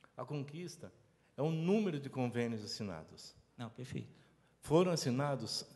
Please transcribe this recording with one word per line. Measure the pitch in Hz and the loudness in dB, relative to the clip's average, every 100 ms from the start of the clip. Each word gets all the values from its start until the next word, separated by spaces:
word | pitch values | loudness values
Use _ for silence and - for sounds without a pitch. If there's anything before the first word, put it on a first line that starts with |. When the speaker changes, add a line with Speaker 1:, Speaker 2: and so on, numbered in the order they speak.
| - - | -20 -12
Speaker 1:
A | 123 | -6
conquista | 147 139 156 175 - - - - _ _ - | -6 -6 -8 -10 -12 -16 -18 -20 _ _ -2
é | |
o | 151 | 0
número | 160 170 214 208 143 | 2 4 4 4 0
de | 135 | -4
convênios | 131 123 117 117 113 101 | 0 0 2 0 -2 -4
assinados. | - 104 80 73 - - - - - | -4 -4 -6 -10 -16 -18 -20 -20 -12
Speaker 2:
Não, | 113 | -12
perfeito. | - 127 127 113 - - - _ _ | -10 -8 -6 -8 -14 -20 -20 _ _
Speaker 1:
Foram | - 156 180 | 4 6 6
assinados, | 165 139 123 143 131 110 - - | 4 2 2 2 0 -2 -4 -6